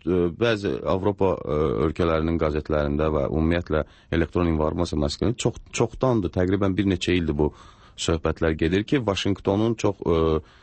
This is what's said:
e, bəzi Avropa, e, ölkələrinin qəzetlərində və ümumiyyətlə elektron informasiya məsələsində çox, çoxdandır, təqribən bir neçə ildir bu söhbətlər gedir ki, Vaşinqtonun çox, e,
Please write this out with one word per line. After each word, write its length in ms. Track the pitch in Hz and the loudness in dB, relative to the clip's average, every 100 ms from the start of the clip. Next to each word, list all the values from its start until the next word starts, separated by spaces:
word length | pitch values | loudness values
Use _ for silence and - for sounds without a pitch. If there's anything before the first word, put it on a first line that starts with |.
e, 120 | - 90 87 80 | 0 2 2 0
bəzi 320 | 117 107 98 64 73 | 0 0 -2 -2 -2
Avropa, 400 | 92 98 98 98 82 | 0 0 0 0 0
e, 160 | - 76 76 55 78 | -2 0 0 0 0
ölkələrinin 540 | 80 85 80 80 82 | 0 0 2 0 0
qəzetlərində 680 | 78 76 76 76 73 73 78 | 0 -2 -2 0 0 0 0
və 160 | 76 67 | 0 0
ümumiyyətlə 540 | 78 80 85 87 78 73 - - | 0 2 0 0 -2 -2 -8 -4
elektron 360 | 85 80 87 87 | -2 0 0 0
informasiya 480 | 78 76 82 85 78 | 2 0 0 -2 0
məsələsində 360 | 76 - 90 120 | -2 0 -2 0
çox, 200 | 123 - - | -2 -4 -6
çoxdandır, 600 | - 117 - 131 117 87 | -2 -2 0 0 0 0
təqribən 420 | 92 90 95 98 92 | 0 0 2 0 0
bir 120 | 98 | 0
neçə 240 | 90 - 90 | 0 0 0
ildir 220 | 80 73 | 0 0
bu 140 | 76 - - - - - | 0 -2 -18 -20 -20 -8
söhbətlər 600 | - 82 80 78 82 80 | -2 0 0 0 0 0
gedir 240 | 80 92 | 0 0
ki, 140 | 107 147 107 | 0 -2 0
Vaşinqtonun 680 | 95 - 95 - 98 110 117 | -2 -2 -2 0 0 0 0
çox, 220 | 107 98 | -2 -2
e, 160 | - 82 80 78 - - | 0 2 2 0 -2 -16